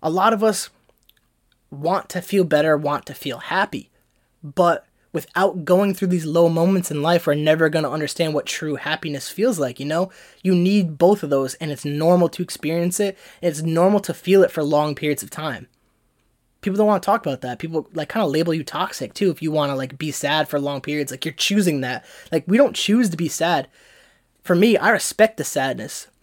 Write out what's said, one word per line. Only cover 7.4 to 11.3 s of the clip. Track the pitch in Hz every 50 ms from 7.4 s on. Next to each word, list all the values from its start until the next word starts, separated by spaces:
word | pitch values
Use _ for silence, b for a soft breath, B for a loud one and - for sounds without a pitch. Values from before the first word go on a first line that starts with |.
| 151 156 156 160 160 156
gonna | 151 165 156 135
understand | 127 156 151 - - - 170 160 151
what | 147 -
true | - - - - 156 147
happiness | 131 - 147 156 156 - 160 147 139 - -
feels | - - 202 254 233 175
like, | 143 127 113 -
you | 139
know? | 143 156 165 185 185 B B B B B B B
You | 185 185
need | 180 175 185 202 208 190 165 156 139
both | 165 175 208 202 -
of | 143